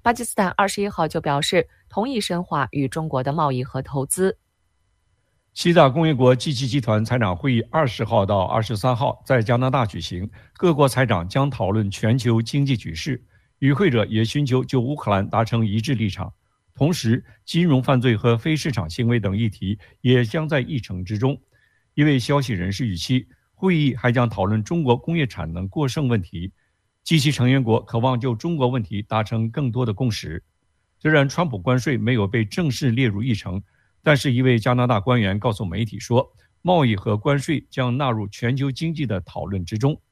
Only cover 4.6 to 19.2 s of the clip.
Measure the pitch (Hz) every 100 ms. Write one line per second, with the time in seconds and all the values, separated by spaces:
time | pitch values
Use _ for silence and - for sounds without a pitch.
4.6 | _ _ _ _ _ _ _ _ _ -
5.6 | 175 170 143 123 160 135 127 127 - 123
6.6 | 131 117 110 107 110 123 104 87 139 117
7.6 | - 160 143 - 107 113 95 101 92 113
8.6 | 107 107 127 117 135 - - 131 107 120
9.6 | 131 135 110 - - 90 101 - - _
10.6 | 175 143 139 127 127 95 87 135 139 131
11.6 | 92 110 101 - 110 131 120 113 113 143
12.6 | 139 117 - 82 - 131 _ _ _ _
13.6 | 135 139 196 117 101 110 113 147 143 127
14.6 | 127 131 117 147 - 101 98 110 110 117
15.6 | 110 107 113 123 110 85 92 - _ _
16.6 | _ - 139 180 110 120 - _ - 165
17.6 | 175 131 127 131 123 107 120 117 160 156
18.6 | 175 104 82 82 117 120